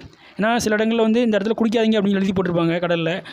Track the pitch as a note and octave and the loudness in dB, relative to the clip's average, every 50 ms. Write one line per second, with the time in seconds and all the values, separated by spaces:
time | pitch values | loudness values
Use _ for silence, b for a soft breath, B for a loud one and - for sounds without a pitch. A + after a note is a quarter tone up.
0 | - - B B B B B - G3 A3+ A#3 A#3 - G#3+ G#3+ G#3 A3 A3+ A3+ A3+ | -8 -18 B B B B B -2 -2 0 0 0 0 0 0 0 0 0 2 2
1 | A3 A3 A3 A#3+ B3 A3+ G#3 G3+ G3 A3 A3 - A3+ A#3 G#3+ A#3 A3 A3 A3 G#3+ | 2 2 2 2 2 2 0 0 0 -2 -2 0 0 0 2 2 2 2 2 2
2 | F#3+ G3+ G3+ F#3+ G3 F#3+ F#3+ F#3+ F#3 F3+ E3+ E3+ E3 E3 E3 F3 F3 E3+ E3+ E3+ | 2 0 0 0 0 0 0 -2 -2 0 0 0 0 0 0 -2 0 -2 -2 0
3 | D#3+ E3 E3+ F#3 E3 B | 0 -2 -4 -4 -8 B